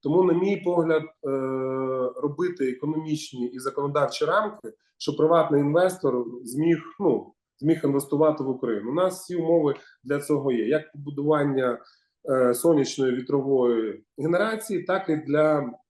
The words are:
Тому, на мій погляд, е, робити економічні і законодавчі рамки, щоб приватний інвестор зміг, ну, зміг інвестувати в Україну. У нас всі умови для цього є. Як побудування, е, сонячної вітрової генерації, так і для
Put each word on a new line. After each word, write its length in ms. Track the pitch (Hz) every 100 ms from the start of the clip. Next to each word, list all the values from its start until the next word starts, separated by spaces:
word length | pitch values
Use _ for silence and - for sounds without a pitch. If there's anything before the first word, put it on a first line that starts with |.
Тому, 200 | 139 170
на 100 | 180
мій 240 | 170 196 196
погляд, 460 | 180 175 160 160
е, 260 | 156 _ 139 135 131 131 131 131 131 131 127 -
робити 500 | 147 143 180 175 135
економічні 760 | 127 147 156 156 151 - 127 120
і 120 | 127
законодавчі 680 | 131 135 143 143 139 - 151
рамки, 480 | 190 208 208 113 - _ _
щоб 200 | - 151
приватний 440 | 156 170 156 143
інвестор 640 | 143 160 180 180 147 123 117 120
зміг, 380 | 127 131 165 160 - -
ну, 340 | 196 113 - _ _ _
зміг 220 | 147 165
інвестувати 600 | - 139 135 147 156 151
в 60 | 135
Україну. 420 | 131 120 107 110
У 20 |
нас 280 | 151 185 185
всі 140 | - 180
умови 400 | 160 170 147 - - _
для 160 | 123 143
цього 320 | - 147 135
є. 160 | 120 107
Як 240 | 151 156
побудування, 880 | 147 143 143 143 151 143 135 127 117 - _ _ _ -
е, 220 | 131 127
сонячної 640 | 120 165 156 131 - 131 123
вітрової 880 | 127 143 135 135 123 117 110 104 _ -
генерації, 680 | 147 175 214 220 - 190
так 260 | - 185 -
і 60 | 151
для 580 | 139 147 156 151 127 - _